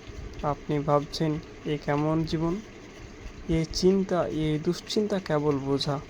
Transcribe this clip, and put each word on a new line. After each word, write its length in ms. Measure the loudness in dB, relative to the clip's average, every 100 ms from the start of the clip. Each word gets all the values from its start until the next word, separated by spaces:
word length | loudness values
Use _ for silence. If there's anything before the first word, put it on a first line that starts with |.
| -14 -12 -12 -4
আপনি 360 | -4 -4 -2 0
ভাবছেন, 600 | 4 2 2 0 0 0 -6 -10 -4
"এ 120 | -4 0
কেমন 380 | 2 2 2
জীবন?" 320 | 0 0 0 -2 -6 -16 -18 -16 -16 -14 -14 -12 0
এই 160 | 0 0
চিন্তা, 540 | 4 6 6 2 0 0
এই 320 | 0 0 2
দুশ্চিন্তা 560 | 0 -2 -2 0 2 0
কেবল 380 | 0 2 4 2
বোঝা। 420 | 2 2 2 -2 -4